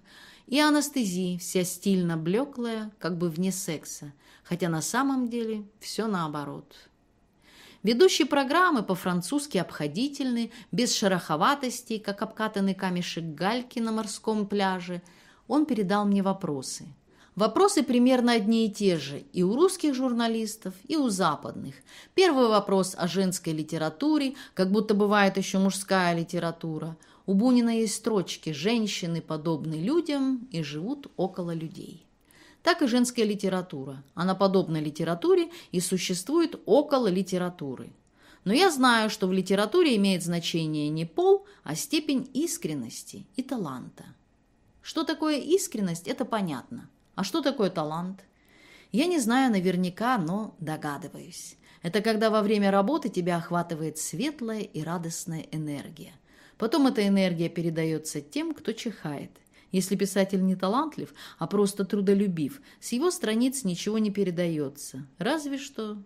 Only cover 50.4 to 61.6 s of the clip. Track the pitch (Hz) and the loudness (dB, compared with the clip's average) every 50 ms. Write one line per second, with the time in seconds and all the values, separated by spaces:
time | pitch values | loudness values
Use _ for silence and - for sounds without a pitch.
50.4 | 220 202 - - 165 151 156 151 - 147 143 139 139 139 - 147 143 156 - - | -6 -8 -10 -10 -8 -6 -6 -6 -6 -6 -8 -8 -10 -12 -14 -16 -18 -16 -16 -16
51.4 | - - - _ _ - - _ - 175 175 214 190 226 220 214 226 220 220 220 | -16 -18 -20 _ _ -20 -16 _ -6 -2 -2 0 2 2 2 2 4 4 4 4
52.4 | 202 202 220 208 202 196 196 196 196 220 294 330 - 214 - 180 170 180 175 170 | 2 4 4 4 4 4 6 4 4 4 2 0 -2 -2 -2 -2 0 0 0 -2
53.4 | 165 - 175 175 170 175 170 151 160 156 151 - - - - 156 240 311 294 - | -2 -2 -2 -2 -2 -2 -4 -6 -6 -6 -6 -6 -8 -6 -4 -4 -4 -4 -4 -6
54.4 | 240 220 220 214 202 - - 156 156 160 170 180 165 165 165 - - 175 160 160 | -6 -6 -6 -6 -8 -8 -8 -8 -6 -4 -4 -6 -6 -6 -8 -8 -8 -8 -8 -8
55.4 | - - 156 156 156 147 143 139 - - 165 - - - - - _ _ _ - | -8 -8 -8 -8 -6 -6 -6 -8 -10 -12 -16 -16 -18 -18 -20 -20 _ _ _ -20
56.4 | - - _ - - - - 320 277 254 - 220 202 196 196 196 190 180 170 165 | -20 -20 _ -4 -4 0 2 4 4 4 4 4 4 4 4 4 4 2 2 0
57.4 | 170 165 165 175 165 170 160 165 160 160 156 156 156 - - 151 143 - - 294 | -2 -2 -2 -2 -2 -2 0 0 0 0 -2 -2 -4 -6 -8 -8 -8 -6 -6 -4
58.4 | 320 330 294 - - - 214 - - 240 196 - - 160 147 139 - - - _ | -4 -4 -6 -6 -6 -6 -6 -6 -6 -8 -8 -8 -8 -8 -8 -8 -10 -14 -18 _
59.4 | _ _ _ - - _ - 190 185 - 202 190 202 190 - 202 190 196 - 185 | _ _ _ -20 -12 _ -2 -2 0 0 0 0 0 0 2 2 2 2 2 2
60.4 | 185 185 185 180 190 190 214 269 320 302 - - 151 - - - - - - - | 2 2 2 0 0 0 0 0 0 -2 -4 -8 -12 -12 -14 -16 -20 -18 -10 -8
61.4 | 165 165 202 208 | -6 -2 2 2